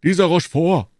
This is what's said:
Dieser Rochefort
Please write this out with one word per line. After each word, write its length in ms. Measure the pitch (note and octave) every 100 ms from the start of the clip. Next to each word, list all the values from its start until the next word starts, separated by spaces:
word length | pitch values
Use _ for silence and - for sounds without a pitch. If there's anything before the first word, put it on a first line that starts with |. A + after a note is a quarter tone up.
Dieser 220 | D#3 F#3 F#3
Rochefort 640 | F3 - C#3 E3 F#3 G2 _